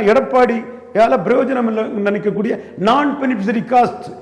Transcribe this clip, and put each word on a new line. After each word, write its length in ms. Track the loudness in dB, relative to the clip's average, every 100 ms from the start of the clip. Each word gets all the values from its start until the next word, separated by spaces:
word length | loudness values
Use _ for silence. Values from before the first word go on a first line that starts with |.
| 2
எடப்பாடியால 1080 | 2 2 2 2 0 -6 -16 -6 2 2 2
பிரயோஜனம் 440 | 2 2 2 0 -2
இல்லை 160 | -2
நினைக்கக்கூடிய 760 | -4 -2 -2 0 -2 -2 -2 -4 -8 -4
நான் 400 | 0 2 0 -2
பெனிஃபிஷரி 440 | -2 -2 -2 -2 0
காஸ்ட், 420 | 2 2 -2 -14 -16